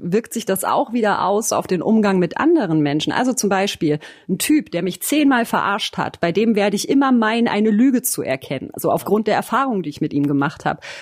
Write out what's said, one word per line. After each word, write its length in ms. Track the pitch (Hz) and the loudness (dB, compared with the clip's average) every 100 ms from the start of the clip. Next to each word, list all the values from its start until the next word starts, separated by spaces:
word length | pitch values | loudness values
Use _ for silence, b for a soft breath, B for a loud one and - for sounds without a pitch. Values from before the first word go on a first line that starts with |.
wirkt 320 | 175 208 233 | -4 -4 -2
sich 120 | 233 208 | -6 -4
das 180 | 190 92 | -2 0
auch 260 | 127 277 | 0 0
wieder 320 | 240 208 185 165 | 0 0 0 0
aus 280 | 202 226 | 0 0
auf 140 | - - | -2 -2
den 140 | 185 | -2
Umgang 380 | - 220 208 190 | 2 2 4 2
mit 180 | 175 - | 0 0
anderen 440 | 302 320 185 160 | 2 2 2 2
Menschen. 320 | 147 151 - | 2 0 -2
Also 200 | - 254 | -2 -2
zum 160 | 254 202 | 0 0
Beispiel 500 | 190 202 - 156 147 B B B | 0 -2 -2 -2 -2 B B B
ein 120 | 185 | -4
Typ, 320 | - 302 - | 2 0 0
der 100 | 170 | -4
mich 180 | 180 180 | -4 -4
zehnmal 440 | - 294 277 254 233 | -2 2 4 2 0
verarscht 520 | 208 - 208 - - | 0 0 -2 -4 -4
hat, 220 | - - | -6 -2
bei 120 | 170 | -2
dem 220 | 175 226 208 | 2 2 2
werde 200 | 202 196 | 2 0
ich 140 | - | 0
immer 220 | 277 277 | 2 4
meinen, 340 | 240 214 233 233 | 4 2 2 0
eine 220 | 208 220 | 2 2
Lüge 320 | 208 269 240 | 4 4 4
zu 220 | 240 - | 0 -4
erkennen. 480 | - 131 - 135 - | -4 -4 -4 -8 -8
Also 180 | - 165 | -4 0
aufgrund 360 | 165 - 208 220 | 0 0 0 2
der 80 | 214 | 0
Erfahrung, 480 | - 226 269 208 | 0 -2 0 -2
die 60 | 151 | -4
ich 120 | - | -4
mit 100 | 151 | -2
ihm 160 | 143 143 | 0 0
gemacht 380 | 143 143 - 151 | 2 0 -2 -6
habe. 160 | 151 B B | -6 B B